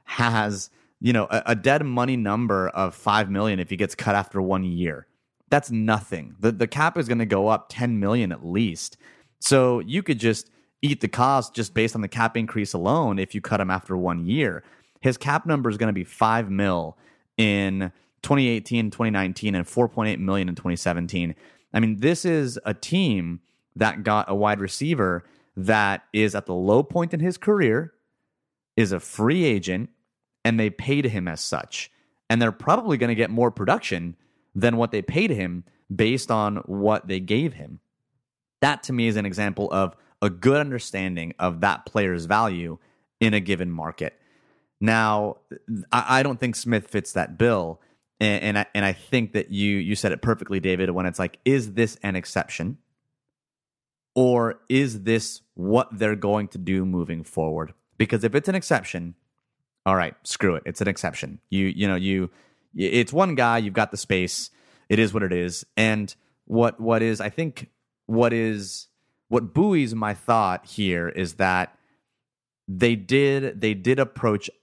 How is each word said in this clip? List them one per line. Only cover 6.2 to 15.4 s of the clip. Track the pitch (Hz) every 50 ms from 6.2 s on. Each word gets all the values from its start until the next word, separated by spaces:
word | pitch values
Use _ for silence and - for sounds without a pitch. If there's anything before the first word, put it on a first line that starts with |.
| 71 55 - 95
The, | 98 113 113
the | 95 117
cap | 110 - 143 151 165 170
is | 170 143 113
gonna | 120 117 117
go | 104 104 98 98 107
up | 110 101 - -
ten | - - 123 120 117 104
million | 101 98 110 123 113 90
at | 85 - 76
least. | 85 87 104 117 101 82 - - - - - _ - - _ _ _ _ _
So | - - 139 135 127 127 123 117
you | 85 101 139 190
could | 190 - 147 110
just | 110 117 107 - - _ _ _ _ _ _ _
eat | - 143 143 -
the | - 104
cost | - 123 123 131 139 135 117 - -
just | - 113 - -
based | 110 110 113 -
on | 113
the | 101
cap | 95 - 117 117 113 -
increase | 120 113 107 - 110 101 -
alone | - 92 85 98 135 165 156 117 98 98
if | 95 - -
you | 104
cut | - - 110 101
him | 98 92
after | 92 92 - - 95
one | 90 90 90 85 85 85
year. | 87 110 151 147 107 82 73 - _ _ _ _ _ _ _
His | - 131 123
cap | - - 139 143 160